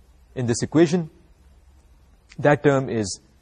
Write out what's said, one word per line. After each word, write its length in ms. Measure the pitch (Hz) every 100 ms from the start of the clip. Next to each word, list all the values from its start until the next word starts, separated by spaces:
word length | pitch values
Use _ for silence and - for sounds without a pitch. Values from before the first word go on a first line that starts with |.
| _ _ _
in 120 | - 120
this 160 | 117
equation, 480 | 127 147 170 180 156 - _ _ - _ _ _ _ _ _ _ _ -
that 240 | 143 147
term 260 | 147 135 131
is 320 | 110 98 - _ _